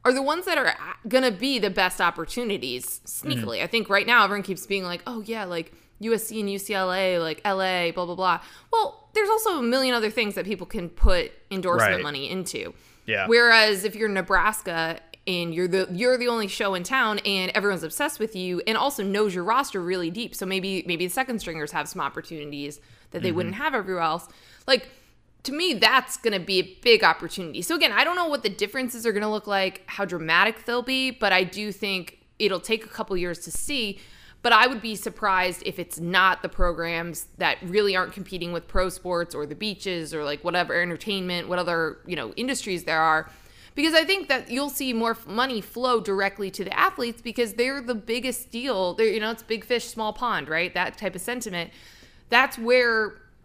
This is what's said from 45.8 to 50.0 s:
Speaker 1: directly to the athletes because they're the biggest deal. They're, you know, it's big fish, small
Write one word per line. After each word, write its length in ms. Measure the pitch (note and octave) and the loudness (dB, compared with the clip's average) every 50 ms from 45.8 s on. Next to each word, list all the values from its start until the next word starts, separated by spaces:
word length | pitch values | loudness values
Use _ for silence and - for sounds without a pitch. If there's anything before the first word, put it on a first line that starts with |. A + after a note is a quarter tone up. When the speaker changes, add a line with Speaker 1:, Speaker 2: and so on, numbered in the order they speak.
| B3 B3+ B3 A3+ | 0 0 0 0
Speaker 1:
directly 520 | F3+ G3+ G3 F#3+ G3 G3 G3 - G3+ F#3+ | 0 -2 -2 0 0 -2 -2 -4 -8 -8
to 120 | F#3 - F#3+ | -6 -8 -8
the 160 | F#3 - - | -4 0 2
athletes 400 | - F#4+ - - B3 A#3 A3+ - | 2 2 2 -2 -6 -6 -6 -8
because 340 | - A#3+ G3+ - A#3+ G#3+ G3 | -10 -8 -2 -2 -2 -2 0
they're 280 | A3 A#3+ C4 C4+ C#4+ | -2 0 0 0 -4
the 140 | A#3+ A#3 B3 | -4 -4 -6
biggest 560 | G#3+ F#3+ - A3+ B3 B3 C4 A#3 - - - | -6 -4 -4 -4 -2 -2 -4 -4 -6 -10 -10
deal. 420 | - A#3 B3 C#4 A#3 F#3+ F#3+ F3+ F3 | -10 -6 -4 -2 -2 0 -2 -2 0
They're, 140 | G3+ A3+ | 2 2
you 120 | A3+ G3 A3 | 2 2 0
know, 120 | G#3+ A3 | -2 -4
it's 120 | A#3 A3+ - | -6 -8 -6
big 220 | - A3+ G#3+ - | -6 -6 -6 -2
fish, 200 | - B3 A#3 A#3 | -2 -2 -2 -2
small 280 | - - A3+ | -6 -6 -4